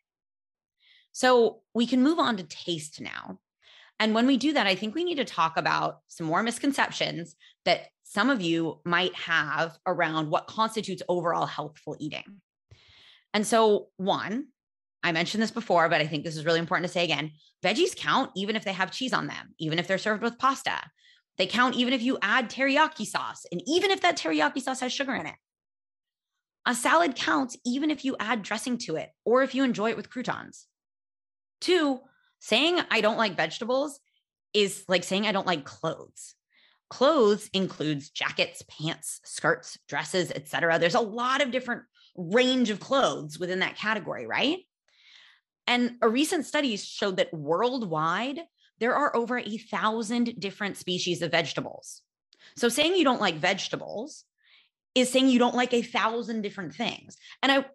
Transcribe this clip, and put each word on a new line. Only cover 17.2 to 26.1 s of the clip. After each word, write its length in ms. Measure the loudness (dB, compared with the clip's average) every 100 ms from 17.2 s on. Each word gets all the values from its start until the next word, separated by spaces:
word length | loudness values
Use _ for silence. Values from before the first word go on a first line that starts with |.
| -4 -10 _ _
veggies 320 | 0 2 0 0
count 360 | 0 2 0 -2
even 200 | -4 -4
if 80 | -4
they 80 |
have 180 | -2 -4
cheese 220 | -4 -4
on 140 | -2 -4
them, 280 | -10 -14 -10
even 220 | -4 -2
if 80 | -2
they're 100 | -2
served 240 | 0 -2
with 160 | -2 0
pasta. 540 | 0 0 -4 -8 -10 _ _ _ _ -4
They 100 | 0
count 280 | 2 2 2
even 180 | 0
if 100 | 2
you 160 | 0 0
add 300 | 2 0 0
teriyaki 560 | 0 2 4 2 0 -6
sauce, 380 | -6 -6 -10 -10
and 80 | -8 -2
even 240 | 2 2
if 120 | 2
that 160 | 2 0
teriyaki 440 | 0 2 2 0
sauce 200 | -4 -4
has 120 | -4
sugar 220 | -4 -4 -4
in 100 | -6
it. 100 | -12 _ _ _ _ _ _ _